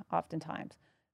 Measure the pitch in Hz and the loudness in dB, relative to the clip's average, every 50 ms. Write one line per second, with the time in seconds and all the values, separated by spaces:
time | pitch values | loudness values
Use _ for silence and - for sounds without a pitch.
0 | 180 - - 165 170 - - 160 - 160 - - - - - - _ _ _ _ | -2 2 2 2 2 2 0 -2 -2 -2 -4 -4 -6 -8 -10 -16 _ _ _ _
1 | _ _ | _ _